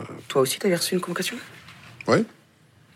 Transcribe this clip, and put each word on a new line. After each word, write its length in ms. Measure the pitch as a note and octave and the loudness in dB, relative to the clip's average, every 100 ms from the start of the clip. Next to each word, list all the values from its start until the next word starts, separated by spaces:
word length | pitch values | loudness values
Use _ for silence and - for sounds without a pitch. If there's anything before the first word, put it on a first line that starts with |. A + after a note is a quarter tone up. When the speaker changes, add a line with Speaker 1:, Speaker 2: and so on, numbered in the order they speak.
| D2 - - | -8 -14 -2
Speaker 1:
Toi 140 | C#3 | 2
aussi, 180 | C3 - | 2 2
t'avais 160 | G3+ E3+ | 2 2
reçu 200 | - F3+ | 0 -2
une 60 | |
convocation ? 360 | F3 F3 F#3 A#3+ - - - - - - - | -2 -4 -4 -6 -14 -20 -20 -20 -20 -8 2
Speaker 2:
Ouais. 180 | C#3+ A3+ - _ _ _ _ _ | 2 2 -6 _ _ _ _ _